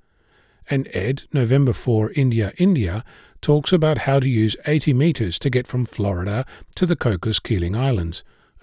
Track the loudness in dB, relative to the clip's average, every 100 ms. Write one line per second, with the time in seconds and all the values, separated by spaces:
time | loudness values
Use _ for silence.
0 | _ _ _ _ _ _ -4 -4 -2 -4
1 | -4 -4 -4 -2 2 4 2 0 0 0
2 | 0 0 2 2 -2 0 2 2 0 -4
3 | -8 -18 -20 -6 0 0 2 2 2 0
4 | 0 2 2 2 2 0 -2 0 2 2
5 | 2 0 -2 -2 -2 -2 -2 -4 -4 -4
6 | -4 -2 -4 -4 -6 -12 -12 -2 0 0
7 | -2 -2 -2 -4 -2 -2 -2 -2 0 0
8 | -4 -8 -16 _ _ -10